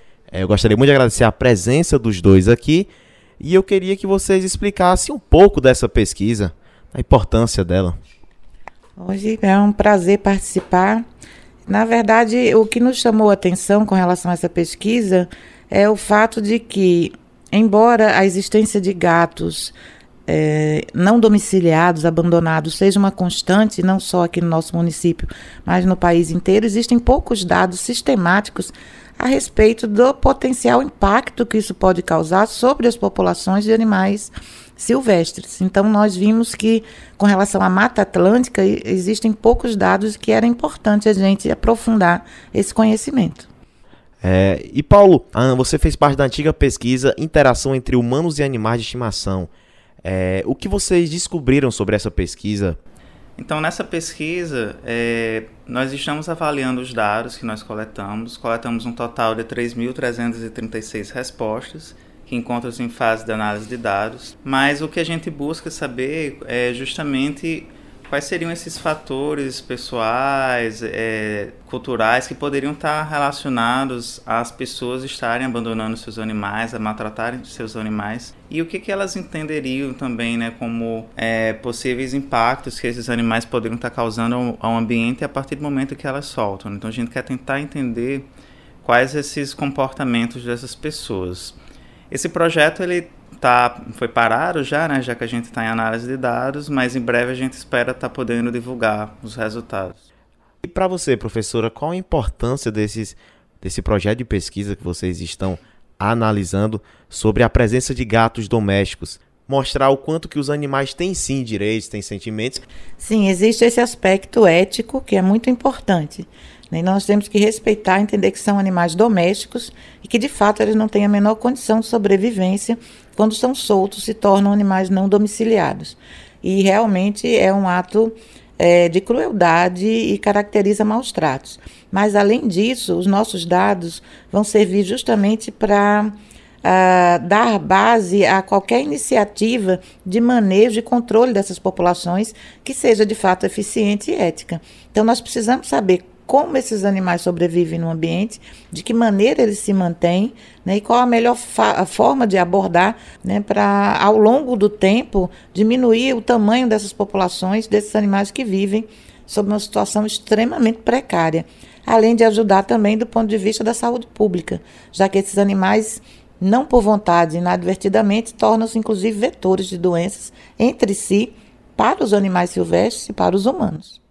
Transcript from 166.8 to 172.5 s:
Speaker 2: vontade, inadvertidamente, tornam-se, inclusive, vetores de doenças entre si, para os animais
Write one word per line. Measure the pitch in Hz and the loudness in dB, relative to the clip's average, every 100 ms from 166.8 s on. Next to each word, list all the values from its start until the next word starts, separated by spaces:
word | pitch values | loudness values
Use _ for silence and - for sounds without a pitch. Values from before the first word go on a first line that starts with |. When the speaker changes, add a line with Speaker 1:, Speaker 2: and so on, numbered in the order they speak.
Speaker 2:
vontade, | 202 208 196 170 165 170 | 4 2 2 2 2 0
inadvertidamente, | 175 180 175 185 196 208 202 214 233 | -2 0 -2 -2 0 2 2 0 -2
tornam-se, | - 214 220 226 226 | 0 2 2 0 -2
inclusive, | 220 202 214 208 | -2 -2 -2 -2
vetores | 262 - 185 190 185 | -4 -2 0 0 -2
de | 175 | -2
doenças | 180 170 180 - - - - - | 0 0 -2 -8 -16 -20 -12 0
entre | 226 - 196 | 0 2 -2
si, | 196 - 202 247 - - - _ - | -2 0 0 0 -8 -20 -20 _ -2
para | 220 381 | 0 0
os | 226 | 2
animais | 202 196 180 180 | 2 2 0 -2